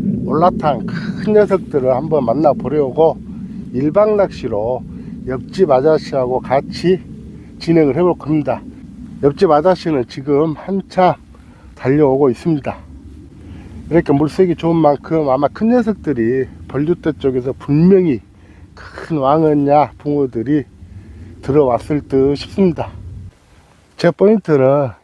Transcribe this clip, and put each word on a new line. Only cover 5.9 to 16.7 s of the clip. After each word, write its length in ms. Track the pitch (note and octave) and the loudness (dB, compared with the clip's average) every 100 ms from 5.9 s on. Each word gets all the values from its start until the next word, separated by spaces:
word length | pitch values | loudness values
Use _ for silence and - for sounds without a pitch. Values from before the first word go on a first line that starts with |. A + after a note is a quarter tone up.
| D#3 C#3+ C#3 B2 B2+ | 2 0 -4 -2 -2
같이 600 | - C3+ - - E3+ F#3 - - - - - - | 0 -2 -2 -4 0 0 -2 -18 -18 -18 -20 -12
진행을 380 | - E3 D3 C3+ | 2 4 4 2
해볼 200 | F3+ - | 0 0
겁니다. 440 | C3+ D#3 C3+ G#2+ - - - - - - | -2 -2 -2 -6 -8 -20 -20 -18 -16 -2
옆집 280 | C#3+ C#3 F#3+ | -2 2 2
아저씨는 540 | D3+ F3 F3 F3 C#3+ A2+ | 4 4 0 0 -2 -4
지금 460 | - C3+ C#3+ D#3+ | -8 -2 0 0
한참 600 | D3 - G3 - F#3 F3+ - - - - - - - | -4 -6 -6 -4 2 2 2 -8 -20 -20 -20 -20 -8
달려오고 540 | B2+ C#3+ C#3+ C3+ C#3+ | 0 4 4 4 2
있습니다. 480 | A3 F3 D3+ B2 - - - - - - - - - - - - | 0 -2 -2 -4 -12 -16 -20 -20 -20 -20 -20 -20 -18 -18 -16 0
이렇게 240 | E3 D#3 | 0 2
물색이 420 | C#3+ D3 - F#3 D#3+ | 0 0 0 0 0
좋은 200 | E3+ E3 | 0 2
만큼 520 | D3+ C#3+ - D#3+ D3 | 2 2 -2 -2 0
아마 220 | C3 C#3+ | 0 0
큰 200 | - A3 | 0 0
녀석들이 800 | B3 A3+ G3+ D#3 B2 A2+ C3 B2+ - | 2 0 -4 -4 -2 0 0 -4 -10
벌류대 440 | - | -8